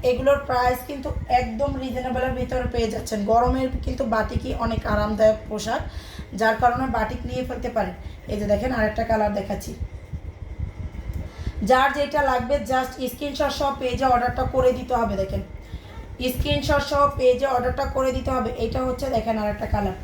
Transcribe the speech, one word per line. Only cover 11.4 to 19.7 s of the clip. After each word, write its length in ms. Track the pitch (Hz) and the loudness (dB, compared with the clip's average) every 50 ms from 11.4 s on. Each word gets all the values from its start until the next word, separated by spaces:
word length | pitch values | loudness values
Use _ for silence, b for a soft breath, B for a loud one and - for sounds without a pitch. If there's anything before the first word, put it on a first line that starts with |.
| B B B B 220 | B B B B 4
যার 300 | 196 254 254 262 285 277 | 4 6 6 6 2 2
যেটা 280 | 294 285 - - 302 | 0 -2 0 0 2
লাগবে, 380 | 285 262 254 247 233 233 285 285 | 2 2 2 0 0 0 0 -2
just 500 | 214 233 254 262 254 254 - - 262 247 | 0 0 0 0 0 -2 -4 -6 -6 -6
স্ক্রিনশট 420 | - - 294 285 269 - 302 277 | -6 -6 -6 -6 -2 0 0 0
সহ 240 | 269 - 294 277 269 269 | 0 0 -2 -2 -2 -2
পেজে 260 | 269 247 240 220 262 | -4 -4 -2 2 4
অর্ডারটা 380 | 262 247 240 240 247 - 262 254 | 4 4 4 2 0 0 -2 -2
করে 280 | 254 - 262 254 254 | 0 2 4 4 4
দিতে 240 | 247 - 254 - 247 | 4 2 -2 -2 0
হবে। 200 | 240 233 214 202 | 0 2 0 0
দেখেন, 260 | 190 190 - 196 196 185 - - - B B B B B B B B B B - - | -2 -2 -2 -2 -6 -6 -6 -12 -14 B B B B B B B B B B -10 -4
স্ক্রিনশট 600 | 247 254 254 - - 294 294 285 277 - 302 285 | -4 -2 -2 0 0 2 2 0 4 4 2 2
সহ 280 | 277 - 294 285 285 277 285 - | 2 2 4 4 4 4 4 4
পেজে 280 | 262 254 247 - 277 | 6 6 6 6 4
অর্ডারটা 400 | 269 262 247 247 254 247 269 277 | 2 2 2 2 0 0 0 -2
করে 260 | 269 - 262 262 262 | 0 0 2 2 2
দিতে 200 | 254 262 247 262 | 2 0 0 0
হবে। 200 | 233 - 220 226 247 - | 0 0 0 -2 -2 -2
এটা 220 | 226 220 - 262 | -2 0 0 0
হচ্ছে 300 | 254 254 247 - 277 262 | 0 0 0 -2 -2 0
দেখেন 280 | 254 226 214 226 220 220 | 0 0 0 2 0 0
আরেকটা 280 | 208 208 208 - 226 | 0 0 -2 -2 -2
কালার। 280 | 208 | 0